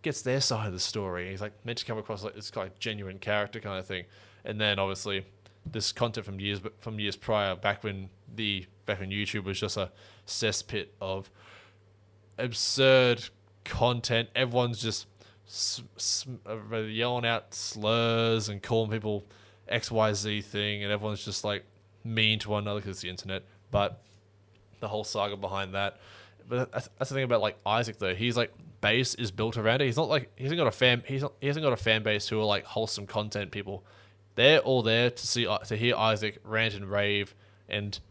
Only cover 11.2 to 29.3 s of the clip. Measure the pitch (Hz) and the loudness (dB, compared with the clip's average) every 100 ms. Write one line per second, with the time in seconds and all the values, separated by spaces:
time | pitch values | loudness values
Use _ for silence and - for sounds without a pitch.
11.2 | 95 - - - - _ _ _ _ _ | -8 -18 -20 -20 -20 _ _ _ _ _
12.2 | _ - 123 110 - 135 135 131 127 117 | _ -6 -4 0 0 6 8 8 8 2
13.2 | - _ _ _ - - 120 120 - 117 | -2 _ _ _ -8 2 2 2 0 0
14.2 | 117 - 127 120 123 110 113 - - - | 0 -2 0 2 0 -2 -4 -4 -6 -20
15.2 | - - - - - - 120 - - - | -20 -20 -14 -2 0 0 -8 -4 0 0
16.2 | 135 123 - 110 107 113 110 110 120 123 | -2 -12 -10 -10 -4 -4 -4 -2 0 0
17.2 | 117 117 - - - 110 104 117 117 113 | 0 0 -2 -8 -6 -2 2 4 4 4
18.2 | 113 113 104 101 - 113 110 110 107 104 | 4 2 0 -6 0 2 2 -2 -2 -4
19.2 | 101 - - - - 117 - 110 107 101 | -6 -20 -20 -20 -4 -4 0 2 4 2
20.2 | 104 104 98 104 104 104 101 104 107 104 | -2 -4 -4 -4 -2 -4 -2 -2 -2 -6
21.2 | - 98 107 101 - _ _ _ 120 113 | -6 -4 -4 -4 -8 _ _ _ -6 2
22.2 | 107 110 101 104 104 104 101 92 90 92 | 2 2 0 -2 -2 -6 -6 -8 -8 -10
23.2 | 95 95 - - _ 101 101 - _ - | -8 -8 -10 -20 _ 0 0 -2 _ -20
24.2 | _ _ _ _ _ - 107 107 104 107 | _ _ _ _ _ -12 -6 -6 -4 -2
25.2 | 101 101 98 98 95 98 101 - - - | -2 -2 -4 -4 -4 -2 -2 -4 -20 -20
26.2 | - _ - 123 127 - - - 131 135 | -20 _ -6 -4 -2 -4 -8 -8 -4 -2
27.2 | 127 120 107 - 101 110 117 104 98 92 | 2 2 2 -2 0 0 0 -2 -2 0
28.2 | 117 117 120 - - - 104 113 127 - | 0 0 -2 -4 -20 -2 2 4 2 -2
29.2 | 117 | -4